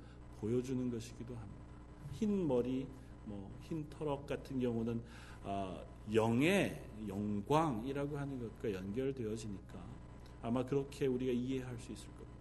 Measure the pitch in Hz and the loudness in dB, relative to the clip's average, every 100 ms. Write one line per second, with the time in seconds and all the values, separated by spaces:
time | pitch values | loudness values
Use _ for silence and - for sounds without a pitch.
0 | - - - - 107 123 123 127 123 117 | -14 -14 -14 -4 2 2 2 0 0 -2
1 | - - 123 117 101 - - - - - | -6 -10 -8 -8 -8 -10 -12 -14 -14 -12
2 | - - 214 202 165 123 120 131 - - | -8 0 2 4 6 6 6 0 -2 -8
3 | - - - 101 98 - - 160 151 - | -12 -10 -8 -8 -8 -10 -4 -4 -4 -2
4 | 151 139 143 127 - 131 123 113 113 113 | 0 0 0 -4 0 2 4 4 2 0
5 | - - - - 98 98 95 80 - - | -4 -10 -12 -8 -2 0 -2 -4 -8 -10
6 | 107 110 113 117 156 196 120 - - 107 | 4 6 8 6 6 6 4 0 -8 -6
7 | 107 98 104 104 101 151 160 110 131 139 | -4 -2 0 0 4 4 6 2 -2 -2
8 | 143 147 139 131 110 - 120 92 95 113 | -2 -2 -4 -4 -6 -2 -2 0 -2 0
9 | 135 131 107 113 113 92 - 95 87 - | 0 0 -2 -2 -4 -8 -8 -10 -10 -10
10 | - - - - 117 127 127 139 139 - | -12 -14 -14 -6 2 2 4 2 2 2
11 | 139 123 127 123 127 131 127 117 - 107 | 2 4 4 2 2 0 -2 -6 -6 -8
12 | - - - - | -10 -12 -12 -12